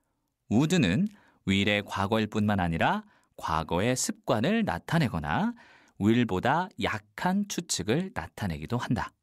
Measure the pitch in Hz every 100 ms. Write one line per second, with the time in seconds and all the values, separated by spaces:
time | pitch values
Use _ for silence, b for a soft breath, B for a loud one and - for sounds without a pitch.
0 | _ _ _ _ - 104 160 180 95 113
1 | 208 B B B - 98 101 104 101 -
2 | 98 110 107 110 104 101 85 82 131 202
3 | b b b - - 80 80 85 117 127
4 | - - - 113 143 226 196 85 - 165
5 | 123 80 73 107 226 247 B B B B
6 | 104 117 117 92 113 156 185 - 90 107
7 | - - 180 196 202 - 175 - 92 143
8 | 190 80 82 - 101 73 76 120 - 113
9 | - _